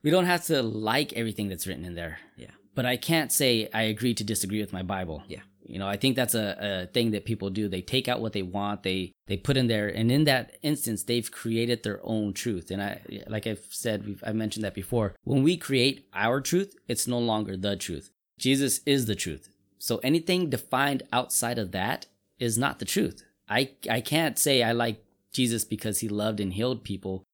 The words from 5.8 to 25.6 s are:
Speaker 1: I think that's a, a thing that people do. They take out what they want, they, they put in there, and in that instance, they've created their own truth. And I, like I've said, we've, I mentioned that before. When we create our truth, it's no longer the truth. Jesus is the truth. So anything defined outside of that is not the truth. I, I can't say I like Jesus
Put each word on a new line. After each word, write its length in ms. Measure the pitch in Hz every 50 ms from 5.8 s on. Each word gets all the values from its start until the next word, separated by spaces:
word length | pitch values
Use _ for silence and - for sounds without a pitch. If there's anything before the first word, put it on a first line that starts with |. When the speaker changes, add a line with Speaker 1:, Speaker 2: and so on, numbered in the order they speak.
| 98
Speaker 1:
I 80 | 98 101
think 220 | 101 - 135 123
that's 180 | 131 123 117 -
a, 220 | 113 107 101 - -
a 280 | 104 101 98 92 90 90 -
thing 180 | 120 117 113
that 120 | 107 101 -
people 260 | - 113 - 98 98
do. 200 | 95 107 107 101
They 100 | 95 92
take 280 | 90 - 127 131 127 123
out 100 | 120 117
what 140 | 110 110 -
they 80 | 104
want, 420 | 95 90 92 101 101 101 104 98 -
they, 300 | 95 92 95 92 90 _ _ _
they 100 | - 98
put 180 | 98 - - 139
in 120 | 135 127
there, 200 | 117 113 107 107
and 240 | 104 - - 113 117
in 140 | 131 143 156
that 320 | 147 135 127 113 - - -
instance, 420 | - 147 151 143 - 120 110 101 -
they've 280 | - 120 120 113 -
created 520 | - - - 117 113 113 120 120 120 117 -
their 180 | 110 101 - -
own 300 | - 113 110 107 101 98
truth. 360 | - - 120 98 90 85 -
And 140 | 95 98 101
I, 160 | 101 98 - - - - 101 -
like 200 | - 107 107 -
I've 180 | 113 107 - - -
said, 360 | - - - 117 107 101 101
we've, 160 | 104 98 - -
I 60 | 110 107
mentioned 320 | 110 110 107 - 110 107
that 80 | 98 -
before. 420 | 104 98 - 123 117 107 98 - _ _
When 180 | - - 131
we 140 | 135 156 180
create 500 | 170 - - 135 127 120 139 135 - _ _ -
our 280 | 95 104 117 127 139
truth, 340 | 131 - 175 180 196 196 - - _ -
it's 180 | 120 - -
no 100 | 123 123
longer 380 | 120 120 117 110 110 107 98 98
the 220 | 92 95 101 101
truth. 340 | 98 - - 85 69 - - _ _ _ _ _
Jesus 440 | - - 131 139 135 139 127 - - -
is 200 | 147 139 135 120
the 100 | 110 104
truth. 320 | - - 87 73 78 - - _ _ _ _ _
So 220 | _ - - 117 - -
anything 460 | 135 156 165 160 - 180 180 180 151
defined 540 | 123 - - - - 127 139 143 139 127 - - -
outside 440 | 123 127 - - - 120 117 123
of 140 | 117 104 87
that 360 | 92 92 92 113 - - - _ _ _ _ _ _ _
is 180 | 123 117 110
not 220 | 117 131 139 135 -
the 60 | 110
truth. 380 | - - - - - - - - _ _ _ _
I, 220 | - 104 120 135 131 - _ - -
I 120 | 113 123
can't 360 | 120 - 147 156 165 151 -
say 260 | - - 147 135 123 117
I 100 | 113 117
like 280 | 117 117 117 107 - _ _ _ _ _ _
Jesus 320 | - - 127 117 117 113